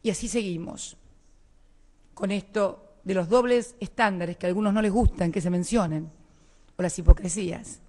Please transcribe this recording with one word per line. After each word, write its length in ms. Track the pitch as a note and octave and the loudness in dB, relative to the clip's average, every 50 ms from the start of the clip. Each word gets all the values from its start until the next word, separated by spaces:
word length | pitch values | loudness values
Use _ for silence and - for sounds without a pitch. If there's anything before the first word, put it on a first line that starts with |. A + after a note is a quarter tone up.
y 80 | - A3+ | -2 -4
así 180 | F#3+ - - A3+ | -4 -4 -6 -4
seguimos 680 | - A#3+ G#3 F#3+ F3 D#3+ E3+ - - - - - - - _ - - - _ - _ _ _ _ _ _ - _ _ - - _ _ _ _ _ | -4 -4 -4 -4 -6 -8 -8 -12 -12 -14 -16 -18 -18 -20 _ -20 -20 -20 _ -20 _ _ _ _ _ _ -20 _ _ -20 -20 _ _ _ _ _
con 180 | - - G#3 F#3+ | -8 -6 -4 -2
esto 680 | G3+ G3 F#3+ - - G#3+ G3+ F#3 - - - - - _ - | -2 -4 -6 -4 -2 -2 -2 -2 -2 -8 -20 -20 -20 _ -6
de 100 | F#3 F#3+ | -2 -2
los 160 | F#3 F3 E3 | -2 0 2
dobles 440 | A3 B3+ A#3+ B3 B3 A#3+ A3+ - - - | 2 2 4 4 2 0 0 -4 -10 -12
estándares 560 | G3+ - - - A#3 G#3 F#3+ F3 E3+ E3+ F3 | -12 -10 -2 0 0 0 0 -2 -6 -6 -6
que 100 | - - | -4 -4
a 20 | F3+ | -2
algunos 260 | F3+ G3+ G#3+ G#3 G3 | 0 0 0 2 2
no 80 | A3 | 2
les 100 | G#3+ G#3 | 0 2
gustan 400 | F#3+ A#3 A#3 - - - F#3 E3+ | 2 4 2 2 2 2 -2 0
que 80 | D#3+ - | 0 -2
se 80 | D#3+ F3+ | -2 0
mencionen, 600 | F3+ F3+ F3+ - A3+ A#3 F#3+ D#3+ D#3 D#3 D#3+ D#3+ - - - _ _ _ _ _ _ _ _ - _ | -2 -2 -2 0 0 0 0 0 -4 -6 -8 -10 -16 -20 -20 _ _ _ _ _ _ _ _ -18 _
o 60 | - | -6
las 160 | F3+ E3+ - - | -6 -4 -4 2
hipocresías 800 | E3 D#3 - - G3 F3+ D#3+ G#3 F#3+ E3+ E3+ F3 - - - - - | 8 8 8 8 6 -6 -4 -4 -4 -6 -6 -8 -12 -16 -18 -20 -20